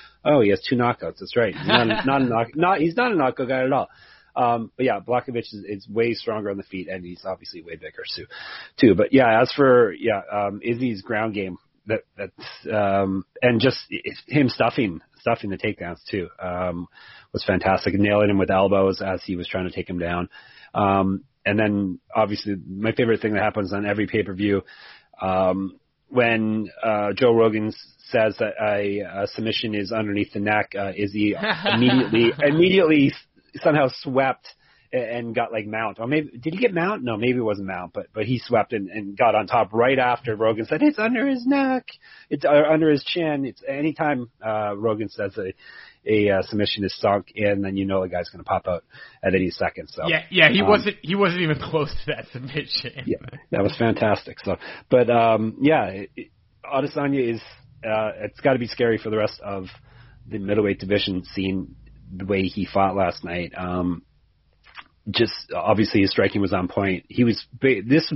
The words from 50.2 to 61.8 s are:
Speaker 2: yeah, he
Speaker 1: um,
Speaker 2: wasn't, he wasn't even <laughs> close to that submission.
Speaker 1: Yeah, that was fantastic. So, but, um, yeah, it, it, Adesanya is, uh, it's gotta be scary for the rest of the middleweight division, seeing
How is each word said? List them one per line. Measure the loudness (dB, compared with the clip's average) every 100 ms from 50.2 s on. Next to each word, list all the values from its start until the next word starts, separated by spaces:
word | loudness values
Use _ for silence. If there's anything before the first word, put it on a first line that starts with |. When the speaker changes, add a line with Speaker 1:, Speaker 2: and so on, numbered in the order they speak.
| 0
Speaker 2:
yeah, | 6 6
he | 6
Speaker 1:
um, | 4
Speaker 2:
wasn't, | 4 2 -6
he | -6 0
wasn't | 0 2
even | -2 -2
<laughs> |
close | -2 -2 -2 -4 -6
to | -8
that | -10
submission. | -14 -8 -8 -6 -8 -8 -10 -8
Speaker 1:
Yeah, | -8 -8 -18 -4
that | 0
was | 0 2
fantastic. | 0 2 2 0 -4 -10
So, | -6 -6 -8 -14 2
but, | 4 6
um, | 4 4 4 0 0
yeah, | 2 2 0
it, | -6 -12 -14
it, | -18 _ _ _
Adesanya | -6 -4 -4 -4 -2 0 0
is, | -4 -10 -20 -20 -12 -4
uh, | -2 -2 -6
it's | -12 -2
gotta | 0 2
be | -2
scary | 0 0 0
for | -2
the | -2
rest | -2 -4
of | -10 -10 -10 -18 -20 -20 -20 -20 -12
the | -8
middleweight | 0 2 2 0
division, | 0 0 0 -4 -6
seeing | -4 -2 -4 -6 -16